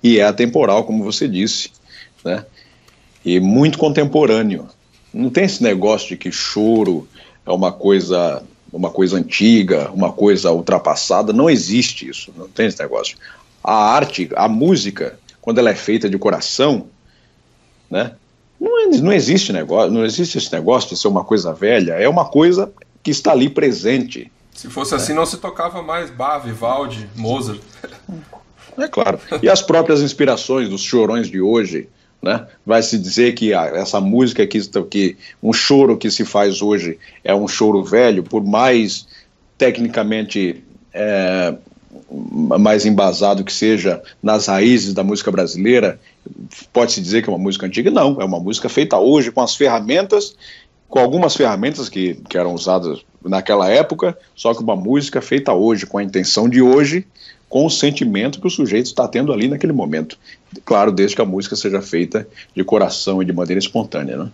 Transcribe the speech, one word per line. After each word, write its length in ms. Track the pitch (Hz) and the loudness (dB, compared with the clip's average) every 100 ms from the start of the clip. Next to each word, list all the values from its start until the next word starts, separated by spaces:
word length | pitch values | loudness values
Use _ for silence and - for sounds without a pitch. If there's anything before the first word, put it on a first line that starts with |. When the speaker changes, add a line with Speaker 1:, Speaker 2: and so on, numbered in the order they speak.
Speaker 1:
e 180 | 120 110 | 6 6
é 40 | |
atemporal, 600 | 104 104 120 139 120 101 - | 4 2 0 2 4 2 2
como 180 | 110 | -2
você 240 | 104 - 147 | -2 -4 -2
disse, 440 | 92 104 - - _ _ - - _ | -2 -2 -4 -8 _ _ -20 -20 _
né, 220 | 87 90 - _ _ _ _ _ _ _ 87 | -8 -8 -8 _ _ _ _ _ _ _ -2
e 140 | 90 | 2
muito 380 | 92 117 151 143 | 4 4 4 2
contemporâneo. 920 | 156 143 147 151 151 113 110 90 - _ _ _ _ | 0 2 2 2 4 2 0 -4 -10 _ _ _ _
Não 160 | 110 131 | -6 -2
tem 160 | 165 190 | 0 0
esse 180 | 196 | 0
negócio 460 | 120 95 101 107 - | 0 2 0 0 -4
de 80 | 90 | -10
que 140 | 90 | -10
choro 760 | - - - 107 113 98 82 76 - - _ - | -8 -6 0 2 2 2 -2 -6 -20 -20 _ -4
é 60 | |
uma 200 | 90 92 | -2 -2
coisa, 720 | - 98 95 85 90 85 69 - _ - | 0 2 2 2 0 0 -4 -12 _ -16
uma 180 | 85 92 | -6 -6
coisa 280 | - 92 92 | 0 0 0
antiga, 720 | 80 - 104 113 95 85 71 | -4 0 4 4 4 0 -2
uma 200 | 92 90 | -2 -2
coisa 400 | - 104 95 90 | 2 2 4 2
ultrapassada. 840 | 82 82 87 82 76 - 92 107 | 0 0 0 0 -2 0 0 2
Não 160 | 107 160 | 2 4
existe 580 | 131 82 113 120 - 65 | 2 2 -2 -2 -6 -14
isso, 220 | - - 82 | -16 -18 -20
não 100 | 87 | -16
tem 200 | - 113 | -4 -4
esse 120 | 90 | -2
negócio. 380 | 71 58 52 - - - _ _ | -6 -6 -6 -12 -20 -20 _ _
A 100 | - | -2
arte, 560 | 110 107 131 143 - 85 - | 2 4 2 0 -4 -6 0
a 120 | 107 | 0
música, 680 | 110 156 170 101 98 71 - _ _ | 2 2 2 0 -6 -10 -10 _ _
quando 160 | - 117 | -4 2
ela 100 | 113 | 2
é 40 | 101 | 0
feita 340 | - 113 110 | -2 -2 0
de 80 | 95 | -2
coração, 720 | 104 85 - - 139 123 - _ _ _ _ _ _ _ _ _ _ | -2 -2 -4 0 0 0 -4 _ _ _ _ _ _ _ _ _ _
né, 220 | 92 120 - _ _ _ _ | -6 -6 -10 _ _ _ _
não 200 | 403 466 | 0 2
é, 40 | 427 277 | 4 4
não 140 | 165 | 4
existe 400 | 202 117 190 - | 2 2 0 0
negócio, 400 | 87 76 92 95 | -6 -2 0 2
não 140 | 113 113 | 2 0
existe 320 | 107 170 - | -2 -4 -4
esse 140 | - | -6
negócio 360 | 82 82 127 - | -4 0 0 0
de 80 | 87 | -2
ser 100 | 104 | 0
uma 160 | 98 | 0
coisa 300 | 82 107 85 | 0 0 0
velha. 400 | 78 101 117 85 | -4 0 2 0
É 140 | 82 117 | 0 2
uma 180 | 170 156 | 2 2
coisa 460 | 143 165 180 202 - _ _ | 4 4 4 -2 -10 _ _
que 80 | - | -4
está 200 | 143 - | -2 2
ali 180 | 139 143 | 2 2
presente. 840 | 143 147 101 98 131 - - 60 _ _ | 2 0 0 -2 -2 -4 -10 -18 _ _
Speaker 2:
Se 140 | - 127 | -20 -16
fosse 240 | - 139 | -10 -6
assim, 200 | 143 - | -4 -2
Speaker 1:
É. 20 | 156 | -2
Speaker 2:
não 100 | 165 | -2
se 120 | 180 | -4
tocava 440 | 190 175 170 180 | -12 -6 -8 -8
mais 280 | 160 165 156 | -8 -8 -8
Bach, 320 | 123 131 151 | -6 -4 -4
Vivaldi, 680 | 123 110 117 131 139 113 104 113 | -8 -6 -2 -2 -4 -10 -14 -8
Mozart. 440 | 110 135 104 104 - - - - - 165 - - _ _ - - | -4 -4 -4 -10 -16 -20 -20 -18 -18 -18 -18 -20 _ _ -20 -8
Speaker 1:
É 100 | 294 | -6
claro. 320 | - - - - 160 | -2 -2 -2 -6 -2
E 80 | - | 2
as 120 | 190 | 2
próprias 400 | - 165 165 151 | 4 2 4 2
inspirações 680 | 143 139 139 113 - 131 113 | 2 0 0 0 -2 -2 -2
dos 120 | 95 | -6
chorões 460 | - 123 107 117 101 | -2 2 2 0 -4
de 100 | 92 | -2
hoje, 460 | 95 117 95 80 - _ _ _ | 0 0 0 -6 -10 _ _ _
né? 280 | 87 117 - _ - | -4 -4 -6 _ 0
Vai 160 | 113 | 2
se 160 | 113 113 | 2 -4
dizer 360 | 92 98 120 | -4 2 2
que 200 | 120 110 | 2 0
a, 120 | 95 80 | 0 0
essa 340 | 82 95 107 | -4 -4 -2
música 440 | 98 117 127 113 101 | 0 2 2 2 0
que, 120 | 110 98 - 92 | 0 -4 -6 -4
que 260 | 101 95 - - - | 0 -2 -2 -20 -6
um 120 | 110 | -2
choro 420 | 113 - 139 135 113 | 0 4 6 6 4
que 140 | 110 | -2
se 160 | - 107 | -4 -2
faz 380 | 104 101 95 | 0 0 0
hoje 340 | 104 104 85 80 - - | -2 -2 -2 -10 -16 -12
é 100 | - 98 | -2 0
um 120 | 101 | 0
choro 360 | - 107 101 | 0 2 2
velho, 400 | 90 104 120 98 | 2 4 4 2
por 200 | 85 107 | -2 -4
mais 640 | 101 107 131 123 107 - - - _ _ _ _ | 0 2 4 2 0 -6 -14 -20 _ _ _ _
tecnicamente, 1080 | 131 120 117 117 107 110 104 101 90 - - _ _ | 0 2 -4 -2 -2 -2 -4 -2 -4 -4 -14 _ _
é, 640 | 87 107 98 92 92 87 - - _ _ - _ 71 - - 76 80 | -6 -2 0 0 0 -2 -4 -14 _ _ -20 _ -14 -10 -4 0 4
mais 260 | 104 107 104 | 4 4 4
embasado 580 | 101 98 90 101 98 | 2 2 2 0 0
que 100 | 98 | -2
seja 480 | - 107 110 92 85 - _ | -2 0 2 0 -4 -8 _
nas 260 | 104 107 101 | -2 0 0
raízes 460 | 98 110 123 98 | 2 4 4 2
da 100 | 95 | -2
música 280 | 98 104 - | -2 -2 -2
brasileira, 680 | 92 85 90 101 123 101 - _ _ - - - - - | -2 -2 -2 2 4 2 -4 _ _ -20 -20 -20 -20 -4
pode-se 280 | 123 117 104 | 0 0 0
dizer 200 | 87 110 | 0 -2
que 80 | 110 | -2
é 40 | |
uma 60 | 90 | -4
música 260 | 95 95 95 | -4 -4 -6
antiga? 260 | 98 151 | -2 0
Não, 300 | 220 143 139 | 2 2 0
é 40 | 98 | -4
uma 140 | 87 | -4
música 300 | 90 113 - | -4 -6 -4
feita 280 | - 147 104 | -2 0 2
hoje 340 | 110 147 120 | 4 4 2
com 100 | 117 | -2
as 140 | 120 - | -2 0
ferramentas, 800 | 139 117 107 156 196 208 202 _ - - _ _ _ | 0 0 0 -2 2 0 -2 _ -20 -20 _ _ _
com 100 | 135 | 2
algumas 360 | 123 156 165 - | 2 2 0 2
ferramentas 540 | 127 101 120 156 120 | 0 0 -4 -6 -10
que, 260 | 98 90 76 - | -4 -4 -4 -6
que 80 | 90 | -4
eram 160 | 87 | -2
usadas 460 | 87 92 92 85 69 _ _ | -4 0 0 0 -8 _ _
naquela 460 | 87 95 92 101 92 | -6 -4 0 2 4
época, 480 | 120 156 156 180 170 _ _ | 4 2 0 -4 -4 _ _
só 180 | 117 | -2
que 80 | 117 | -2
uma 140 | 113 98 | -2 -4
música 460 | 95 139 139 131 | 0 -2 0 -6
feita 320 | - 139 139 | -2 -2 0
hoje, 320 | 92 107 110 95 | 2 2 0 -4
com 120 | 101 | -6
a 60 | |
intenção 440 | 101 95 90 - 117 | -4 -2 0 0 2
de 140 | 123 | 6
hoje, 440 | 127 135 143 170 190 _ - - _ | 6 6 4 -2 -6 _ -20 -20 _
com 160 | 131 160 | 0 0
o 40 | |
sentimento 720 | - 143 143 123 98 123 143 | 0 -2 0 -2 -2 -4 -4
que 60 | - | -6
o 20 | |
sujeito 380 | - 127 104 127 | -2 0 0 -2
está 200 | - 120 | -2 -2
tendo 240 | 117 143 | 0 -2
ali 160 | 117 123 | 0 -2
naquele 240 | 143 165 | 0 -2
momento. 460 | 139 82 78 78 - - - _ - - | -2 -2 -6 -8 -12 -20 -20 _ -20 0
Claro, 260 | 107 104 | 2 4
desde 240 | 92 98 - | 2 0 0
que 60 | |
a 40 | 104 | -2
música 300 | 95 98 98 | -2 -6 -6
seja 260 | 104 98 | -4 -4
feita 460 | 95 85 87 107 - - - | -4 -4 -2 -4 -8 -20 -14
de 100 | - | -6
coração 580 | 95 107 - - - 95 | 0 2 2 -2 -4 -2
e 40 | 90 | -2
de 60 | |
maneira 280 | 87 85 92 | -4 -2 -2
espontânea, 580 | - 95 90 76 69 64 | -2 -6 -6 -8 -8 -8
né? 140 | 95 | -10